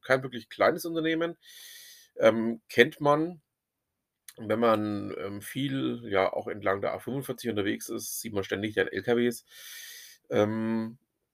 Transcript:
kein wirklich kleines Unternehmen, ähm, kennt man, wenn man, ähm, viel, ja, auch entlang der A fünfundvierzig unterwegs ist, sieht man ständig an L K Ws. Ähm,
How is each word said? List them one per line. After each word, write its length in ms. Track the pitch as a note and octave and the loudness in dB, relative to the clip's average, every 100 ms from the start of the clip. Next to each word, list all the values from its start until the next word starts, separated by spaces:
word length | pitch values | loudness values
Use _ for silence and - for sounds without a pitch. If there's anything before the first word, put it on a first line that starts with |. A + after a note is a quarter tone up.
kein 200 | - C3+ | 0 0
wirklich 260 | C3 B2 - | 0 -10 -8
kleines 380 | - G#2 E3+ E3+ | 2 4 4 -2
Unternehmen, 500 | E3 D#3+ E3 E3+ E3+ - - - - - - _ - | -2 0 0 -2 -4 -16 -20 -20 -20 -20 -20 _ 4
ähm, 440 | A2+ A2+ A2+ A#2 - | 4 6 2 -4 -2
kennt 320 | - D3+ - | 4 4 4
man, 420 | C#3+ D3 E3 E3+ _ _ _ _ _ _ _ _ - - | 2 2 2 -6 _ _ _ _ _ _ _ _ -20 -10
wenn 240 | G#2+ A2 | -2 2
man, 520 | A#2 G#2+ G#2+ G#2 G2+ - | 4 4 2 -2 -4 -8
ähm, 240 | G2 G2+ | -8 -8
viel, 600 | G2+ C3 C#3 C3+ B2 A#2+ | -10 -4 -2 -2 -2 -4
ja, 280 | A#2 G2 F#2+ | -2 2 2
auch 140 | - G2 | 0 -6
entlang 340 | G2+ G2+ G2 | -4 0 0
der 120 | G2+ | 0
A 80 | A#2+ | -4
fünfundvierzig 500 | A#2+ C3+ C3 A#2+ A#2+ | -4 -6 -6 -6 -4
unterwegs 380 | G#2 G2+ A2+ - | 0 0 -2 -6
ist, 320 | A2+ A2+ - | -8 -8 -10
sieht 120 | A#2+ | -6
man 120 | G2 | -4
ständig 340 | F#2+ G2 G#2+ G#2 | -4 -2 -2 0
an 80 | F#2 | 0
L 160 | F#2+ | 0
K 140 | A#2 A#2+ | 2 2
Ws. 280 | A#2+ A#2 - - - - - - - - - | 2 0 -10 -20 -18 -16 -16 -18 -20 -18 -2
Ähm, 680 | - G#2+ A2 A2 A2+ A2+ B2 _ _ _ | 2 2 2 -2 -2 -4 -10 _ _ _